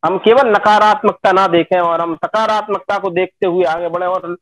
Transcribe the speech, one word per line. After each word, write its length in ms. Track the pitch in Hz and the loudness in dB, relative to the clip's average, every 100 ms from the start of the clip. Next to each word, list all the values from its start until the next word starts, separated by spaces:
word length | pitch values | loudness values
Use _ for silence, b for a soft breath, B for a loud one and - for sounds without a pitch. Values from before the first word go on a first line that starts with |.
हम 140 | 160 185 | -2 0
केवल 320 | 214 240 262 | 2 4 4
नकारात्मकता 800 | 202 214 214 214 208 214 190 208 | 2 4 4 4 2 0 0 0
ना 140 | 185 190 | 2 2
देखें 340 | 170 165 185 | 0 0 0
और 200 | 170 165 | 0 -2
हम 140 | 170 | -4
सकारात्मकता 840 | 160 170 214 220 214 214 196 - 202 | -6 -4 -2 -2 -2 -4 -8 -4 -6
को 120 | 190 | -4
देखते 360 | 170 185 _ 190 | -4 -4 _ -4
हुए 180 | 175 | 0
आगे 240 | 175 165 175 | 0 -2 -4
बढ़ें 180 | 170 180 | -4 -4
और 180 | 185 175 175 | -4 -6 -12